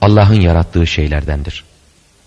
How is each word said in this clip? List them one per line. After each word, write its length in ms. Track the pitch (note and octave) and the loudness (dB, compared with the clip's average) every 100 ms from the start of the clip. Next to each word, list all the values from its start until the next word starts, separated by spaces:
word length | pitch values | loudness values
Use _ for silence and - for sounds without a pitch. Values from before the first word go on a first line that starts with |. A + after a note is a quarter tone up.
Allah'ın 400 | G2+ G#2+ G2+ A2 | 2 4 4 4
yarattığı 460 | F2 E2 E2 F2+ E2 | 2 0 0 -2 -2
şeylerdendir. 760 | - D2+ D2 C#2+ D2 D2+ - - _ _ _ _ _ | -2 -4 -4 -4 -6 -8 -12 -18 _ _ _ _ _